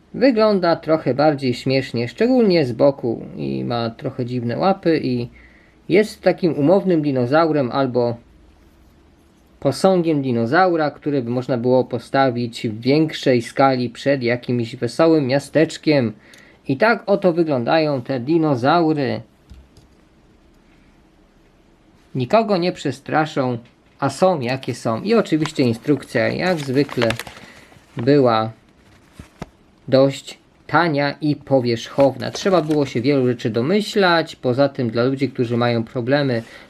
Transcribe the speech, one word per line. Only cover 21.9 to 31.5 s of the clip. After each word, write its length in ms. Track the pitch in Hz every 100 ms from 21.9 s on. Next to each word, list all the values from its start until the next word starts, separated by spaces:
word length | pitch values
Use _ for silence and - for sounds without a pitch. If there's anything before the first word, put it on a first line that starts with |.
| _ _ 139
Nikogo 420 | 120 214 214 190
nie 140 | 175
przestraszą, 840 | 175 147 127 - 143 156 - 127 117 - _ _ _
a 100 | 139
są 300 | - 185 170
jakie 340 | 120 131 - 120
są. 260 | 117 113
I 120 | 196
oczywiście 500 | 226 - 156 156 -
instrukcja 640 | 123 113 - 139 - 120 113
jak 320 | 120 175 170
zwykle 480 | 135 131 135 - 113 113 - - - - - - _ -
była 540 | 123 143 127 110 113 - _ _ _ _ _ - - _ - _ _ _ -
dość 500 | 131 139 135 - - _ _ -
tania 480 | 151 170 139 143 -
i 140 | 151 139
powierzchowna. 960 | -